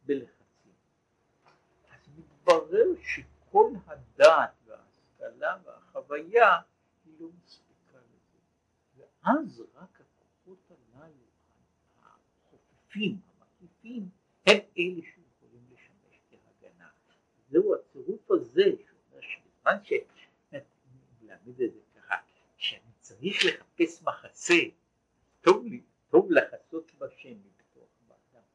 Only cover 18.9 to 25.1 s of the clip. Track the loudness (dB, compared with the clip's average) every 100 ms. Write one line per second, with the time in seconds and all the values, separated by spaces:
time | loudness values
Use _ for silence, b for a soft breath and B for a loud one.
18.9 | _ _ -20 -20 -20 _ _ -2 -2 -4
19.9 | -6 -6 _ -20 _ _ -20 -20 _ _
20.9 | -20 _ _ -20 -20 -20 -6 -6 -6 _
21.9 | _ -10 -10 _ _ _ _ -10 -10 _
22.9 | _ -20 -10 -8 -2 -2 -2 -18 -4 -4
23.9 | -4 -10 -10 -18 -16 0 0 0 _ _
24.9 | _ _